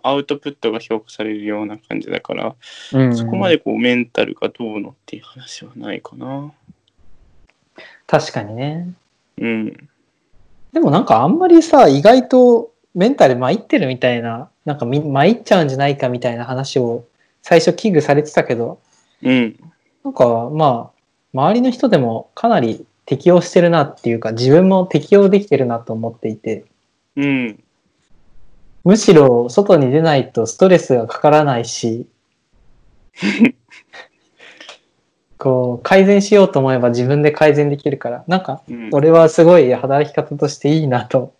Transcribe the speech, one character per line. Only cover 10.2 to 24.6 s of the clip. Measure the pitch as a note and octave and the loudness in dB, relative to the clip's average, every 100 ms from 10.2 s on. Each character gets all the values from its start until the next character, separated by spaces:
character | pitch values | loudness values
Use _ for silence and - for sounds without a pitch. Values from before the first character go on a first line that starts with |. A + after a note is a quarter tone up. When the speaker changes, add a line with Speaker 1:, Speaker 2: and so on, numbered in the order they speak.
| _ _ _ _ - | _ _ _ _ -8
Speaker 2:
で | D#4 | -2
も | C4 | 2
な | D#3 | 2
ん | C4+ | 2
か | A2 | 2
あ | C#3 | 2
ん | D#4 | 0
ま | F#4 | 6
り | E4 | 6
さ、 | - D4 F#3 | 6 6 6
意 | C#3 | 6
外 | F#3 B3+ B3+ | 4 4 4
と | B3+ B3 A#3 - _ _ | 4 4 2 -2 _ _
メ | F#3 G#3 | -2 -2
ン | C#4 | 2
タ | C#3+ | 2
ル | B2 | 2
参 | B2+ | -2
っ | G#3 | -4
て | - C#4 | -2 -2
る | C#3 | -2
み | B2+ | -2
た | B2+ | -2
い | A#2+ | -2
な、 | A#2 A2+ - _ | -6 -10 -14 _
な | D3+ | -10
ん | C#3+ | -8
か | |
み-、 | A#2+ C#3+ | -4 -4
参 | D3+ C#3 E3 | -2 0 0
っ | A#3 | 0
ち | - | 0
ゃ | G3 | 0
う | |
ん | D3 | 0
じ | |
ゃ | C3 | -2
な | C#3+ | -2
い | C#3+ | -2
か | C3 | -6
み | B2 | -4
た | B2 | -6
い | A#2 | -6
な | |
話 | A#2+ B2+ C#3 C3+ | -8 -8 -4 -4
を | A#2+ A#2 - _ _ _ | -4 -6 -12 _ _ _
最 | - E3+ | 0 2
初 | D#3+ | 2
危 | - A3 | -2 0
惧 | D#3+ | 0
さ | D3 | 2
れ | C#3+ | -2
て | D3 | 0
た | - | -4
け | C3+ | -2
ど、 | A#2 A#2 - _ _ _ _ | -6 -6 -10 _ _ _ _
Speaker 1:
う | B2 | -2
ん。 | C3 - - _ _ _ _ | 0 -2 -8 _ _ _ _
Speaker 2:
な | C#4 | -12
ん | |
か | C4 A#2+ A2+ A#2+ | 0 0 0 -4
ま | D3+ D3 A#2+ - | -2 0 -2 -8
あ、 | _ _ _ _ | _ _ _ _
周 | C3 D3+ | -4 0
り | A#3 | 0
の | B3+ | -2
人 | - B3+ | -2 0
で | F3+ | 0
も | A#2+ A2+ - | 0 -6 -12
か | - A#3 | -6 -2
な | G3+ | 0
り | A#2 G#2 - _ - | -2 -6 -14 _ -8
適 | C3+ F3 | -2 2
応 | F3 | 2
し | F3 | 2
て | F#3 | 0
る | E3+ | 2
な | E3+ | 0
っ | C#3 - | -2 -6
て | A#2+ | -6
い | |
う | A2+ | -4
か、 | - | -6
自 | A2+ B2+ | -4 2
分 | D#3 | 4